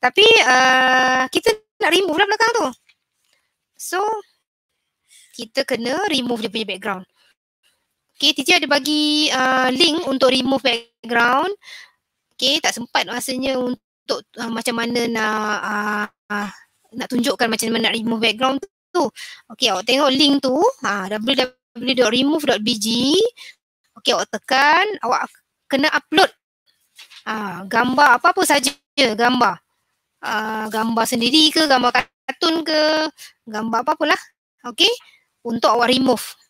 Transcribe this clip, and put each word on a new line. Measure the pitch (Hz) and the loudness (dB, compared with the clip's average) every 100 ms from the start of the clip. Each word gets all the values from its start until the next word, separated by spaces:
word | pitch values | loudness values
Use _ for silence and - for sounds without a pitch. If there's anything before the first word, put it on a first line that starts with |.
Tapi, | 254 - 427 453 | 0 4 6 6
uh, | 226 254 262 262 254 254 254 254 254 | 4 4 4 2 2 2 2 0 -2
kita | - - 427 _ _ | -2 -2 -2 _ _
nak | 370 | 0
remove | 339 392 311 | 0 0 0
lah | 403 | 0
belakang | 427 440 466 | 2 0 0
tu. | 302 240 _ _ _ _ _ _ _ _ _ _ | -2 -6 _ _ _ _ _ _ _ _ _ _
So, | - 349 427 440 - _ _ _ _ _ _ _ _ - _ - | -8 -4 -4 -4 -10 _ _ _ _ _ _ _ _ -20 _ -18
kita | 226 - | -8 -6
kena | 269 233 233 294 403 | -4 -4 -4 -4 -2
remove | 285 240 240 | -2 -2 -4
dia | 214 | -6
punya | 214 208 | -6 -8
background. | 190 208 185 185 _ _ _ _ _ _ _ _ _ _ _ | -8 -6 -8 -10 _ _ _ _ _ _ _ _ _ _ _
Okey, | 285 | 0
teacher | 302 269 359 | 0 2 0
ada | 294 | 2
bagi, | 285 277 302 302 302 302 | -2 0 -2 0 0 0
uh, | 262 254 262 254 | 0 0 0 0
link | 254 339 302 294 | 2 0 0 -4
untuk | 269 262 | 0 2
remove | 262 262 269 262 | 2 0 -2 0
background. | 233 233 _ 226 240 240 262 349 403 - - - _ _ _ _ | -4 -6 _ -4 0 2 2 -2 -6 -12 -20 -20 _ _ _ _
Okey, | _ 247 302 | _ -2 0
tak | 185 | -2
sempat | 202 240 - 185 | -6 -4 -4 -4
rasanya | 240 247 254 262 262 | -6 -6 -6 -4 -4
untuk, | 247 247 _ _ _ - - - | -4 -8 _ _ _ -8 -8 -12
uh, | 226 | -8
macam | 226 226 233 | -6 -4 -4
mana | 233 240 233 | -2 -2 -2
nak, | 226 214 214 214 208 | -2 -2 -2 -4 -4
uh, | - 208 208 208 208 _ _ | -4 -6 -4 -4 -6 _ _
uh, | 208 202 - _ _ _ | -8 -8 -12 _ _ _
nak | 233 269 | -12 -6
tunjukkan | 254 247 - 233 | -2 -2 -2 -2
macam | 220 226 | -2 -2
mana | 226 226 | -2 0
nak | 214 | -2
remove | 226 226 | -2 0
background | 226 220 262 269 - _ _ | 0 0 -2 -2 -6 _ _
tu. | 359 233 - - - _ | -2 -2 -4 -18 -18 _
Okey, | 226 254 | -2 0
awak | 190 220 | 0 0
tengok | 262 294 | 2 2
link | 262 294 277 | 4 4 4
tu, | 269 262 403 539 226 | 2 2 2 0 -4
ha, | 202 190 | -4 -4
w | 214 220 | -6 -2
w | 269 254 _ _ | 0 -2 _ _
w | - 240 262 | -10 -4 0
dot | 240 | 2
remove | 240 269 320 | 2 2 0
dot | 294 226 | 0 -2
b | 214 226 | 0 -2
g. | 208 233 269 339 453 - - - _ _ _ - | -2 0 2 2 0 -2 -20 -20 _ _ _ -8
Okey, | - | -2
awak | 196 185 | -2 -2
tekan, | 208 - 262 285 320 403 403 226 | -8 -2 2 4 4 2 -4 -4
awak | 160 - _ _ _ _ | -4 -4 _ _ _ _
kena | 269 302 | 0 0
upload. | 294 - 320 381 _ _ _ _ _ _ _ - - | 0 -2 2 2 _ _ _ _ _ _ _ -20 -18
Ha, | - 220 202 175 | -10 -8 -8 -10
gambar | 196 233 247 254 277 370 | -4 0 0 4 6 6
apa-apa | 330 370 | 4 2
saja, | 370 285 269 - _ - | 2 2 2 -6 _ 0
gambar. | 269 208 240 247 220 175 _ _ _ _ _ _ | 0 2 2 4 2 0 _ _ _ _ _ _
Ah, | - 220 220 220 220 | -6 -4 -4 -6 -6
gambar | 214 220 226 226 | -4 -2 0 0
sendiri | 254 233 294 311 | 0 2 4 4
ke, | 320 | 4
gambar | 311 262 247 247 | 2 2 2 0
kartun | - _ - 269 339 330 320 | -2 _ -14 -4 -2 -2 -2
ke, | 311 302 311 311 - - _ - | 0 2 0 -2 -8 -20 _ -12
gambar | 214 226 226 247 | -8 -4 -4 -2
apa-apalah. | 302 302 359 - _ _ _ 240 | -2 0 0 -4 _ _ _ -16
Okey, | 240 392 480 _ _ _ _ 240 | 0 0 0 _ _ _ _ -8
untuk | 233 294 | 0 2
awak | 226 233 254 | 2 2 2
remove. | 262 233 - - _ | 2 0 -2 -16 _